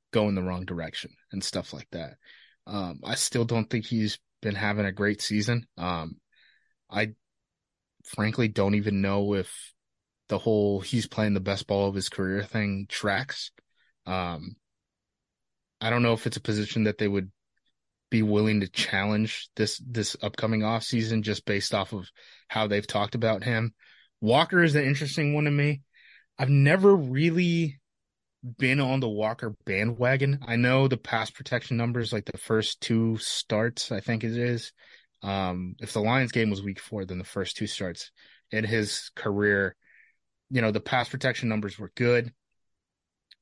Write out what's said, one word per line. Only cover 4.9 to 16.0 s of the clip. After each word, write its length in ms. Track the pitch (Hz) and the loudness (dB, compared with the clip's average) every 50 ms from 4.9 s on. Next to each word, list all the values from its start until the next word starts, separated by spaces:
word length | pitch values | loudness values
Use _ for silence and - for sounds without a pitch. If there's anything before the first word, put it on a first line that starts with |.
| 95 | -2
great 300 | - 101 104 104 - - | -2 0 -2 0 -2 -4
season. 440 | - 104 107 104 117 120 120 117 _ _ - | -2 0 0 0 0 -2 -2 -4 _ _ -8
Um, 380 | 85 90 87 82 80 82 - - _ _ _ _ _ _ _ _ _ _ _ _ _ - | -6 -4 -4 -4 -6 -8 -12 -14 _ _ _ _ _ _ _ _ _ _ _ _ _ -8
I 220 | - 101 107 107 110 _ _ _ _ _ _ _ _ _ _ _ _ _ _ _ _ _ - | -4 -2 -2 -4 -4 _ _ _ _ _ _ _ _ _ _ _ _ _ _ _ _ _ -20
frankly 440 | - - - 104 110 110 - 120 107 | -12 -4 -2 -2 0 2 2 0 0
don't 260 | 101 - 98 98 104 | 2 2 2 4 4
even 280 | 104 101 107 98 98 98 | 2 2 0 0 0 0
know 320 | 98 98 101 101 101 101 | 0 0 0 0 0 0
if 380 | 98 92 - - - - - _ _ _ _ _ _ _ _ _ _ _ - | -2 -2 -4 -8 -18 -18 -20 _ _ _ _ _ _ _ _ _ _ _ -4
the 100 | 104 95 | -4 0
whole 420 | - 117 110 107 104 101 101 98 | 2 2 4 4 4 2 2 0
"he's 260 | 98 - - 117 104 | -2 -2 -2 -2 -2
playing 280 | - - - 107 107 101 | -2 0 0 2 2 2
the 60 | 98 | 0
best 280 | 95 101 98 98 - - | 0 -2 -4 -4 -2 -2
ball 200 | 101 98 101 98 | 0 2 2 0
of 60 | 98 | 0
his 140 | 98 92 - | -2 -4 -6
career" 340 | - - 95 92 95 101 104 | -4 -4 -2 -2 -2 -2 -4
thing 440 | - - 113 104 101 98 98 98 - | -4 -2 -2 -2 -2 -2 -4 -6 -8
tracks. 640 | - - - 104 98 98 131 139 - - - - _ _ _ _ _ _ _ _ _ _ - | -8 -4 -2 0 0 0 -2 -4 -8 -12 -12 -14 _ _ _ _ _ _ _ _ _ _ -8
Um, 520 | 87 92 92 90 87 85 76 80 92 107 _ _ _ _ _ _ _ _ _ _ _ _ _ _ _ _ _ _ _ _ _ _ _ _ - | -4 -4 -2 -2 -4 -6 -8 -10 -12 -16 _ _ _ _ _ _ _ _ _ _ _ _ _ _ _ _ _ _ _ _ _ _ _ _ -6
I 100 | 110 113 | -2 0
don't 120 | 117 120 | 2 4